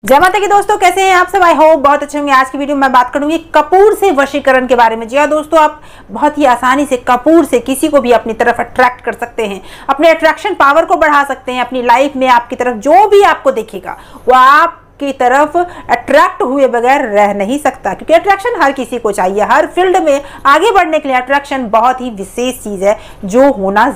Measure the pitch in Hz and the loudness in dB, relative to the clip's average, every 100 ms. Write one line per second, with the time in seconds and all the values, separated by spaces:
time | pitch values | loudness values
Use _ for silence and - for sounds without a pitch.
0 | 208 269 359 403 392 403 - 415 370 370 | 2 2 2 0 0 0 0 0 0 0
1 | 381 370 359 392 349 294 311 320 269 285 | 0 2 0 2 2 4 4 4 2 0
2 | 285 294 285 262 262 277 277 285 269 247 | -2 -6 0 0 0 -4 -6 -2 2 2
3 | 247 285 294 320 - 302 294 370 415 415 | 0 -2 -4 -4 -2 -2 2 4 4 4
4 | 392 277 269 302 277 262 254 240 226 226 | 0 0 -2 -2 0 0 0 2 2 0
5 | 226 262 294 302 302 330 302 302 - - | -4 -2 0 -2 0 2 2 -2 -20 -20
6 | - 202 294 294 277 240 254 269 285 247 | -16 -4 -4 0 0 2 0 0 -2 -4
7 | - 247 294 330 294 466 466 262 320 294 | -2 -2 2 2 2 -2 -2 -4 0 0
8 | 240 226 226 220 233 220 - - 247 247 | 2 0 0 -4 -2 -2 -6 0 0 -2
9 | - 214 233 - 214 190 - - - 269 | -10 -8 -10 -8 -8 -8 -16 -18 -8 0
10 | 330 320 320 311 415 349 277 302 330 359 | 2 2 0 -2 -6 0 2 2 0 0
11 | 311 294 277 254 - 254 247 254 240 262 | 2 0 0 -6 -8 -6 -6 -4 0 2
12 | 285 269 262 240 240 254 247 226 226 349 | 0 -2 0 0 0 -6 -4 -4 2 4
13 | 415 403 392 302 285 220 - - - - | 4 4 4 2 -2 -4 -8 -12 -14 -16
14 | - - - 254 262 294 330 - _ _ | -18 -12 2 4 6 4 2 -4 _ _
15 | 285 269 247 269 302 339 349 - - 240 | -8 -2 0 2 0 -2 -6 -8 -4 -4
16 | - 277 359 370 339 277 262 233 233 277 | 0 2 2 -2 -4 0 0 0 0 0
17 | 262 202 208 202 196 285 269 - 202 185 | 0 0 0 0 -4 -2 -4 -6 -10 -10
18 | - 320 359 392 392 466 277 269 247 240 | 0 0 2 -2 -2 -2 -2 -2 -8 -6
19 | 226 202 185 196 196 262 311 339 370 370 | -4 -2 -2 -2 0 0 0 0 0 2
20 | 320 277 277 - 269 294 403 392 349 311 | 0 -2 -4 -6 0 2 2 2 0 -2
21 | 277 254 254 277 277 269 240 220 240 254 | -2 -4 0 -4 -2 -8 -2 0 0 -2
22 | 247 208 190 - 254 247 214 202 196 220 | -8 -10 -12 -6 -6 -6 -10 -4 -2 -2
23 | - - 196 220 277 233 190 202 247 | -6 -14 -4 2 2 2 -2 0 0